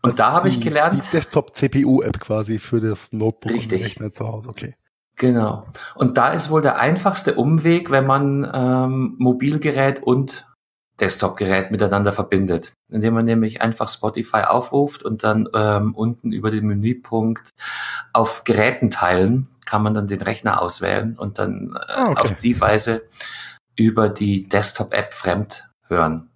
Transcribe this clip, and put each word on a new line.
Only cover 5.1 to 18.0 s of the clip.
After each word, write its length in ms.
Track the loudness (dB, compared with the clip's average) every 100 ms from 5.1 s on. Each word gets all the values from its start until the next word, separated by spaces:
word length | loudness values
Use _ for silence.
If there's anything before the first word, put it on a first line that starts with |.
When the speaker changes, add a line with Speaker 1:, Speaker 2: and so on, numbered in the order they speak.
| 0
Speaker 1:
Genau. 500 | 2 4 0 -2 -10 -18 -18 0
Und 220 | 2 4
da 100 | 2
ist 220 | 2 0
wohl 120 | 2
der 160 | 2 2
einfachste 560 | 2 2 0 0 0
Umweg, 560 | 0 2 4 4 2 2
wenn 160 | 2 4
man, 420 | 2 2 0 -2
ähm, 640 | 0 2 2 2 0 -2 2
Mobilgerät 840 | 2 2 0 0 -2 2 0 0
und 420 | 0 0 0 -8 -16 _ _ _ _ -2
Desktop-Gerät 720 | 0 2 -2 0 0 0 0
miteinander 400 | 0 2 2 2
verbindet, 640 | 0 0 0 2 -2 -4 _ _
indem 220 | -2 0
man 140 | 2 2
nämlich 340 | 2 0 0
einfach 260 | -4 -2 -4
Spotify 580 | -2 -4 -4 -2 0 2
aufruft 540 | 2 2 0 0 -4
und 220 | -8 -2
dann, 220 | 0 2 0
ähm, 400 | 0 2 2 0
unten 380 | -2 -4 -4 -6
über 180 | -4 -4
den 160 | -2 -2
Menüpunkt 840 | 0 -2 -4 -4 -2 -2 -4 -10 _ -12 -10 -10 -10